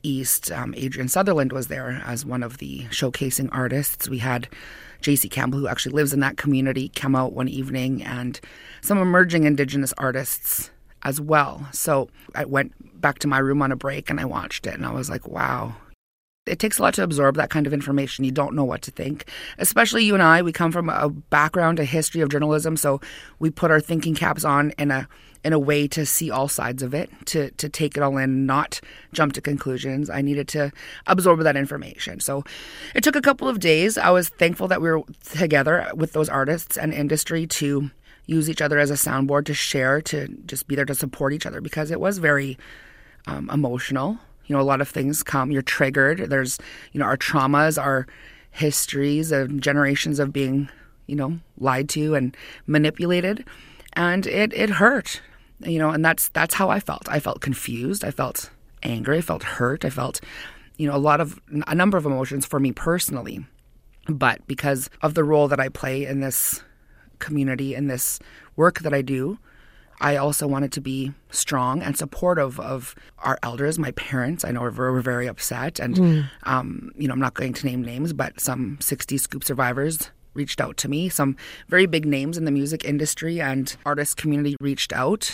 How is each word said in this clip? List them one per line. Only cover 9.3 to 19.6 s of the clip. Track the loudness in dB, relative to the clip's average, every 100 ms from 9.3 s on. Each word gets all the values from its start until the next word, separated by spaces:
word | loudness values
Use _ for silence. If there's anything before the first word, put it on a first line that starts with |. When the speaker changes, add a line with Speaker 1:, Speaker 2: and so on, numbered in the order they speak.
| 6
Speaker 1:
Indigenous | 4 4 0 0 -2 -2
artists | -2 -2 -4 -6 -4 -4 -6 -14 -20 -8
as | -6 -4
well. | 2 4 2 -4 -10
So | -4 2 2 0 -6 -12 -8
I | -2
went | 0 0 -6 -20 -2
back | -2 0
to | 2
my | 2
room | 2 2
on | 0
a | -2
break | -4 -6 -4
and | -4
I | -4
watched | -6 -6 -8 -8
it, | -6
and | -4
I |
was | -4 -6
like, | -8 -6
"Wow." | -2 -2 -2 -6 -10 -18 -20 _ _ _ _ -6
It | -2
takes | 0 2
a |
lot | 2
to | 2
absorb | 0 4 4 4
that | 0
kind | 0 0
of |
information. | 0 0 0 0 -2
You | -2
don't | 0 0
know | 0
what | 0 -2
to | -8
think. | -8 -6 -6 -10 -14 -12
Especially | -4